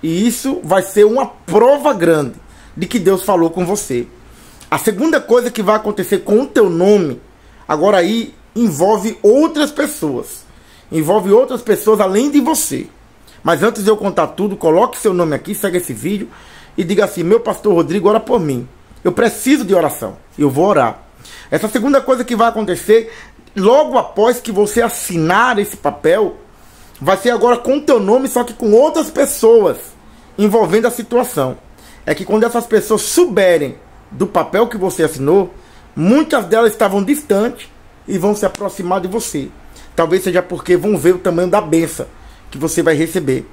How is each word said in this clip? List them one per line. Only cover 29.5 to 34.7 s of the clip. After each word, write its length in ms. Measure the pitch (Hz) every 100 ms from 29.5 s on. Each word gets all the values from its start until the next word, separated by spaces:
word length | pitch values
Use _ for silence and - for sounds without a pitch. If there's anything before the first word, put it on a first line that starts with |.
| 226 190 117 - - - - - -
envolvendo 480 | 208 220 190 202 233
a 40 |
situação. 680 | 233 220 240 233 - 131 131 - - - -
É 100 | -
que 100 | 151
quando 200 | 185 214
essas 220 | 233 233 233
pessoas 360 | 220 208 214
souberem 720 | - - 349 208 190 170 143 - - - -
do 160 | 123 143
papel 420 | 180 160 190
que 80 | 226